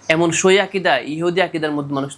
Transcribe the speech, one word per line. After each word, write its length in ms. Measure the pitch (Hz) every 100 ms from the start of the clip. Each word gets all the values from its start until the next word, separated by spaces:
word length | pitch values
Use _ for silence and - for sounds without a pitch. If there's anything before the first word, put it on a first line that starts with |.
এমন 240 | - 160 170 165
সহি 180 | 185 196 190
আকিদা, 260 | 196 175 135 117
ইহুদি 280 | 156 175 175 175
আকিদার 260 | 170 156 147
মধ্যে 160 | 143 139
মানুষ 120 | 139